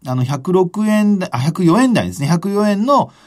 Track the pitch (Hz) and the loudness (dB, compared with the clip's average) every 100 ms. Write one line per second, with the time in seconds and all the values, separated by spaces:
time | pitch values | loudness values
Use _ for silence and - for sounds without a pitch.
0 | 131 127 127 143 135 185 180 208 214 214 | -8 -4 -2 -4 0 0 0 -2 0 2
1 | 208 202 180 131 139 160 175 196 262 196 | 2 0 -2 -4 -4 0 2 4 4 2
2 | 90 90 143 170 196 202 214 202 233 277 | -2 -4 -2 -2 -2 0 0 0 2 0
3 | - - | 0 -6